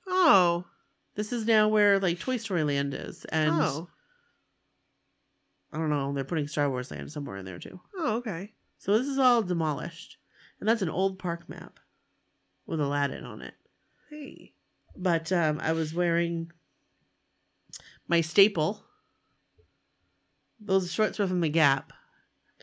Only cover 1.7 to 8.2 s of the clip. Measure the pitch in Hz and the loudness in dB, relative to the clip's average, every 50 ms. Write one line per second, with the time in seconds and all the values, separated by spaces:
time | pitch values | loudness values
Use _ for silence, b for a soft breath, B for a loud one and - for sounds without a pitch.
1.7 | 214 214 208 208 202 196 196 180 170 170 - - 254 254 - - 196 170 156 151 | 4 4 4 4 4 4 2 0 -2 -2 -2 -4 -4 -4 -2 -2 -2 0 0 0
2.7 | 143 139 143 143 139 - - - - - - - - 160 156 156 156 160 - 175 | 0 0 -2 -2 -4 -6 -8 -8 -10 -12 -10 -4 -2 0 2 2 2 2 2 0
3.7 | 139 147 175 - _ _ _ _ _ _ _ _ _ _ _ _ _ _ _ _ | 0 -2 -6 -10 _ _ _ _ _ _ _ _ _ _ _ _ _ _ _ _
4.7 | _ _ _ _ _ _ _ _ _ _ _ _ _ _ _ _ _ _ _ _ | _ _ _ _ _ _ _ _ _ _ _ _ _ _ _ _ _ _ _ _
5.7 | - 156 160 156 151 147 135 139 143 143 135 135 175 160 147 147 - 156 147 143 | -6 -4 -2 0 0 0 0 0 -2 -2 -2 -2 -2 -2 -2 -2 -2 0 0 0
6.7 | 135 127 131 - - - 139 143 156 147 143 135 98 98 95 95 90 87 - - | 0 -2 -4 -6 -8 -8 -8 -8 -8 -8 -8 -6 -6 -8 -8 -8 -10 -10 -12 -12
7.7 | - 185 - _ - 392 339 277 214 240 | -14 -14 -16 _ -10 -6 -4 -2 -2 -4